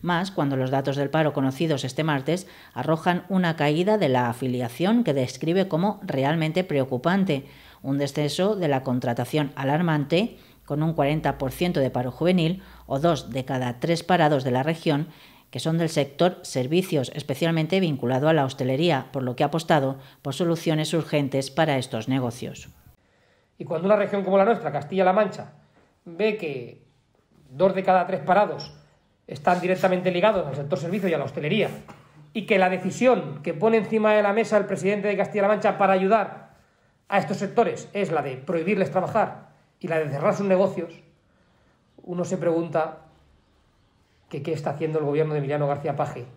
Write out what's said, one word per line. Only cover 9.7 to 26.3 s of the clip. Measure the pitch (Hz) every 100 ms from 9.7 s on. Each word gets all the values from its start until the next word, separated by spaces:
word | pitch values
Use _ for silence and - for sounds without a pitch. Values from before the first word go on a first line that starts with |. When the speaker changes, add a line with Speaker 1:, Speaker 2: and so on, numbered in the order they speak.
| 151 175 151 139 165 233 - - - -
Speaker 1:
con | 147
un | 156
cuarenta | 160 139 156 147 135
por | 135
ciento | - 180 156
de | 131
paro | 123 123
juvenil | - 165 185 160 190 - - -
o | 139
dos | 170 147 -
de | 127 127
cada | 131 123 120
tres | 170 170
parados | - 180 151 147
de | 131
la | 123
región | 143 165 170 143 156 - - - _
que | 127
son | 165 165
del | 165
sector | 160 139 - 175 180
servicios, | - 135 127 170 185 151 120 -
especialmente | 127 127 165 165 156 190
vinculado | 190 135 120 131 151
a |
la | 160
hostelería, | 131 - 127 131 170 143 120
por | 139
lo | 127 120
que |
ha | 143
apostado | 170 160 160 135 135 - -
por | 143
soluciones | 135 175 165 175 156 156
urgentes | 165 151 151 139 135 135
para | - 160 135
estos | 120 113 110
negocios. | 135 123 113 110 - - - - _ _ _ _ _ _ _
Speaker 2:
Y |
cuando | 151 165 185
una | 208
región | 196 202 185
como | 196
la |
nuestra, | 202 220 147
Castilla-La | 147 - 190 185
Mancha, | 190 196 - - - _ _ _ _
ve | - 170 214